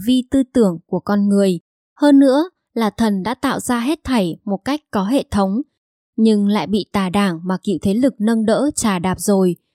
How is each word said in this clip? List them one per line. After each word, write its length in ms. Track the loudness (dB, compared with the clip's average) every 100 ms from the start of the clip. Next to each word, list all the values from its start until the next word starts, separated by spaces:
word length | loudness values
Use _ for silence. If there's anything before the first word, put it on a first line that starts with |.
| 0
vi 180 | 0 0
tư 120 | -2 0
tưởng 240 | 2 2 0 -6
của 140 | -6
con 280 | -2 0 2
người. 320 | 2 2 0 -6 _ _ _
Hơn 180 | 4 6
nữa 320 | 6 4 0 -6 _
là 160 | -4 -4
thần 320 | -2 -2 -2
đã 120 | -4
tạo 260 | -4 -4 -4
ra 200 | -4 -4
hết 180 | -2 -4
thảy 320 | -2 -2 -2 -4
một 140 | -8 -8
cách 160 | -6 -8 -6
có 140 | -4
hệ 200 | -2 -2 -2
thống 320 | -2 -2 -2 -6 _ _ _ _ 0
nhưng 300 | 2 2 2
lại 200 | 0 -2
bị 200 | -4 -4
tà 160 | -4 -2
đảng 320 | 0 -2 -2
mà 120 | -6 -6
cựu 120 | -4 -4
thế 120 | -2
lực 200 | 0 0 0
nâng 260 | -2 0
đỡ 260 | 0 0 0
chà 240 | -2 -2 0
đạp 220 | -2 -2
rồi, 360 | 0 2 2 -2 _